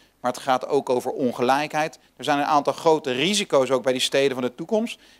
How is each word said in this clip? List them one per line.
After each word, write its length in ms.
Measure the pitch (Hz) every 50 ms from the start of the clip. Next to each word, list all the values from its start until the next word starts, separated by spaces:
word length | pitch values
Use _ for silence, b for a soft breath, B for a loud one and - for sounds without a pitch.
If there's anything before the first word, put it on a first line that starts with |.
| b b b b
maar 120 | - 123
het 100 | - -
gaat 240 | - 135 127 127 -
ook 220 | - 147 135 - -
over 200 | 127 123 123 127
ongelijkheid. 880 | - - 135 120 - - 120 127 135 147 151 147 - 151 160 165 - b b b b
Er 80 | - 127
zijn 140 | 151 143 143
een 60 | 143
aantal 280 | - 151 143 135 143
grote 400 | 127 - - 165 156 147 - 135
risico's 580 | 123 135 156 196 214 202 196 - 156 135 127 123
ook 120 | 135 123
bij 100 | 110 135
die 80 | 127 127
steden 340 | - - - 139 139 139 127
van 80 | 131
de 120 | 123 120 -
toekomst. 440 | - 165 - 226 220 226 - - b b b b